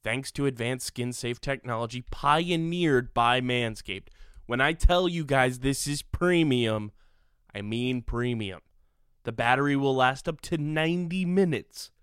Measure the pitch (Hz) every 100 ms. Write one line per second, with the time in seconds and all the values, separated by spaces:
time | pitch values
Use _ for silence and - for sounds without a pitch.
0 | - 123 139 - 139 117 117 127 - -
1 | 123 123 123 120 - 135 127 113 117 123
2 | - - 143 151 175 170 165 175 170 127
3 | 123 - 117 127 127 123 117 110 - 95
4 | - - - - - 120 139 165 - 180
5 | 185 170 147 135 127 127 131 135 143 143
6 | - - 180 175 160 127 113 110 104 _
7 | _ _ _ _ _ 101 101 113 123 127
8 | 117 117 123 117 104 87 _ _ _ _
9 | _ _ - 113 117 127 143 139 139 131
10 | 127 131 - 156 - 165 147 156 160 175
11 | 170 185 180 185 185 127 - - - _